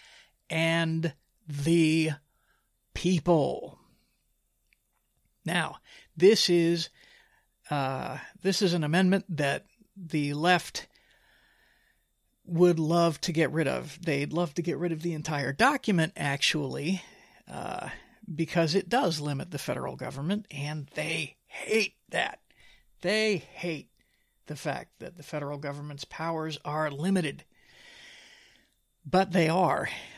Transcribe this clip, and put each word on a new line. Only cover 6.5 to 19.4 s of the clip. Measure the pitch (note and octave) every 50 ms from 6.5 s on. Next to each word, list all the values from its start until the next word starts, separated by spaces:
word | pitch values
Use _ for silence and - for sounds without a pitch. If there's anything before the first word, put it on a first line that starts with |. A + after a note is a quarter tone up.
| F3 E3+ E3+ E3 E3+ E3 E3 - - _ - - - - _ _ _ _ _ _ _ _ _ -
uh, | D3+ C#3+ C3+ C3 C3 C3 C3 C3 C#3 C3+ - - - -
this | - F#3+ F3+ -
is | G#3 F3 F3
an | E3+ D3+
amendment | D3 D#3 F3+ F#3+ F3+ F#3+ F#3+ - -
that | E3+ C#3+ D3 C#3 C#3+ C#3+ - _ _ _ _ _ _ G3
the | F3+ D#3 - D3+ D3 C#3+ C#3+
left | D3 D#3 F3+ F3+ E3+ - - - - - - _ _ _ _ _ _ _ _ _ _ _ _ _ _ _ _ _ _ _ _ _ _ _ _ _ _ _ _ _ _ _
would | F#3 E3+ D#3+ F3+ F3 E3+ D#3+
love | D#3+ D3+ E3+ F3 E3+ E3+ D3+ -
to | - - D#3
get | D#3+ D#3+ C3
rid | C#3+ D#3+ D#3 C3+
of. | C3 B2 - D3 - -
They'd | E3+ E3 C#3+ C#3 C#3+ C#3+
love | D3+ E3+ F3 D#3 -
to | -
get | D3+ E3+ D#3+ -
rid | F3 F3
of | E3 D#3
the | D#3+ E3+ D#3+
entire | D#3 D3+ - D#3 C#3+ C3+ C3
document, | C#3 - A#3 C4+ D4 C4+ - - G3 E3+ D#3+ - -
actually, | - - C#3+ C#3 C#3 - - - D#3 C#3+ C3 C3 C#3 C#3+ D#3+ F#3+ F3+ - - - - - _ _ _ _ -
uh, | - - - - - - - - - - - _ _ _ - - D#3
because | D3 E3 - - F3 E3 D3+ D#3+
it | G3 - F3
does | A#3 B3+ - - D#3+ D3+
limit | C#3+ D3 C#3+ C3+